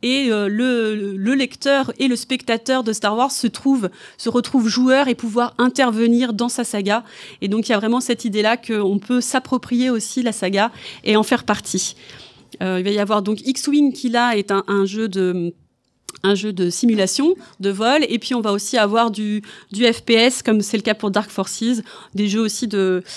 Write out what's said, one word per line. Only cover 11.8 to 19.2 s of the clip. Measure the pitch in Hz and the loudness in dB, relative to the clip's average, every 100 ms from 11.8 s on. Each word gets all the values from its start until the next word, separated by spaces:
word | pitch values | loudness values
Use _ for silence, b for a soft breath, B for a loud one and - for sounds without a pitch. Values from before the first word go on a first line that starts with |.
| - - B B B B B - | -6 -10 B B B B B -8
Euh, | 185 185 | -4 -2
il | |
va | 190 | -2
y | 208 | -2
avoir | 202 208 | 0 0
donc | 196 214 254 | 0 -4 -4
X-Wing | 262 294 294 285 | -4 0 2 2
qui, | 254 247 | 0 -2
là, | 240 240 214 | 0 2 0
est | 202 | 0
un, | 196 196 | -2 0
un | 196 | 0
jeu | 196 208 220 | 0 -2 -4
de, | 185 185 180 170 - _ _ _ _ - - | 0 0 0 -4 -6 _ _ _ _ -20 -4
un | 190 | 0
jeu | 202 214 | 0 -2
de | 185 175 | -2 -2
simulation, | - 233 214 190 - 302 370 B B | 2 2 4 0 2 2 0 B B
de | 190 | -4
vol, | 190 226 302 269 | 0 2 2 2
et | 226 | -2
puis | - | -2
on | 247 | -2
va | 214 | 0
aussi | 202 - 240 | -2 0 0
avoir | 208 226 233 | 2 2 0
du, | 202 | -2